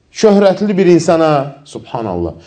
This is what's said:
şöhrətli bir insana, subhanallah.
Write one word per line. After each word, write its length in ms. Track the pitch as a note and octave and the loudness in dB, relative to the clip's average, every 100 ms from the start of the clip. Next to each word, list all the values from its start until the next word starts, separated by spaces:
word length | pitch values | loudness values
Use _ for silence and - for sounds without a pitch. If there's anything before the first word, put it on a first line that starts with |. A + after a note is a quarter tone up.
| _ - | _ -2
şöhrətli 600 | A3 G3+ G3 F#3 G#3 F#3+ | 2 4 2 0 -2 0
bir 80 | F3+ | 2
insana, 760 | E3+ E3+ E3 D#3+ D3 C#3+ - - | 2 2 0 0 0 -4 -12 -20
subhanallah. 680 | A2+ A2+ B2 A2 F2 E2+ D#2+ | -20 -14 -10 -8 -6 -8 -10